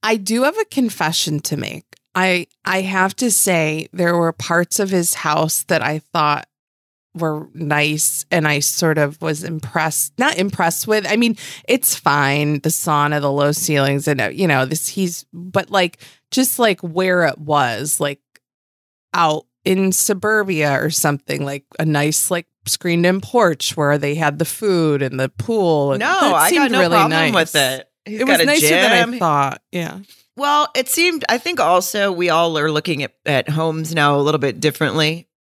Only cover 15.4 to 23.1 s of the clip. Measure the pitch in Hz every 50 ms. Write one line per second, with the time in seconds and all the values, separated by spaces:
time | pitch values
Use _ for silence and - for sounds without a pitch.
15.4 | 175 185 175 196 185 - 196 196 180 175 - _ - - - _ _ _ - 262
16.4 | 262 254 - - 240 220 190 - - 170 156 175 190 185 180 175 170 151 - -
17.4 | 151 147 151 143 135 120 117 104 135 151 - - 151 143 143 _ _ _ _ _
18.4 | _ _ _ _ _ _ _ _ _ _ _ _ _ _ - - 170 160 151 -
19.4 | - _ _ _ _ - 185 185 190 190 185 - - - 214 185 - 214 220 214
20.4 | 208 190 180 156 151 147 139 - - 156 160 - - 156 143 143 _ - 156 143
21.4 | 143 139 139 143 _ _ _ - 160 156 151 147 143 151 156 - - - 185 175
22.4 | 170 _ _ _ _ - - - - 180 170 170 170 180